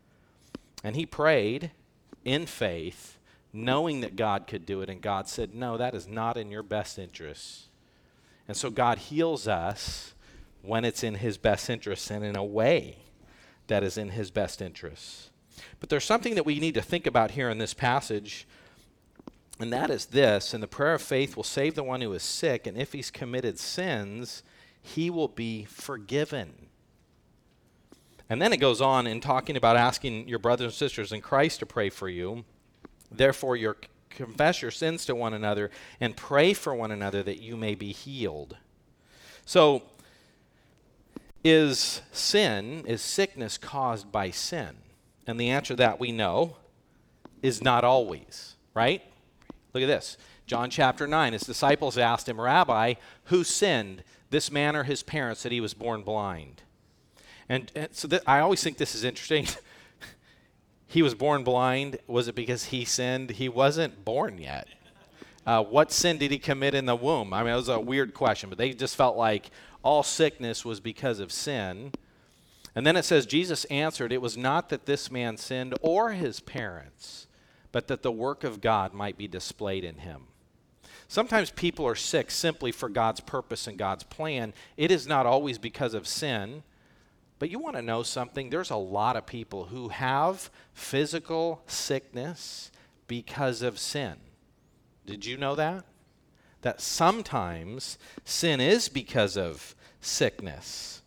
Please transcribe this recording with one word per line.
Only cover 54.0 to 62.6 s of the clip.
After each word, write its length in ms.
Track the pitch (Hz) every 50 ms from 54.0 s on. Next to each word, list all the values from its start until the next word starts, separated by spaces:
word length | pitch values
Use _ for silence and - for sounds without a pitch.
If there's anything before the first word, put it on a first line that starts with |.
| - _ - _ _ -
this 200 | 135 151 - -
man 240 | 143 143 147 147 151
or 80 | 151 135
his 200 | 135 139 - -
parents, 400 | - 160 151 131 117 110 - -
that 80 | 123
he 100 | 123 120
was 140 | 113 104 -
born 260 | - 113 120 113 107
blind?" 640 | 98 104 107 107 101 98 90 80 76 67 62 - - _ _ _ _ _ _ _ _ _ _ - - - - - - -
And, 240 | 123 131 120 - -
and 140 | 151 156 - -
so 140 | - - 143
th-, 160 | 170 - -
I 140 | 127 135 143
always 240 | 160 196 190 - -
think 140 | 165 131 -
this 180 | 139 - -
is 80 | 107 113
interesting. 440 | 127 110 - - - 160 147 - -
<laughs> 60 | - - - - - - - - _ - - - - _ _ _ _ _ _ _ _ _ _ _ _ _ _ - -
He 60 | 165
was 120 | 160 135 113
born 300 | 107 135 147 147 139 123
blind. 540 | 127 123 123 127 127 127 135 139 143 131 117 - -
Was 220 | 120 120 120 117
it 60 | 107
because 280 | 123 120 120 127 113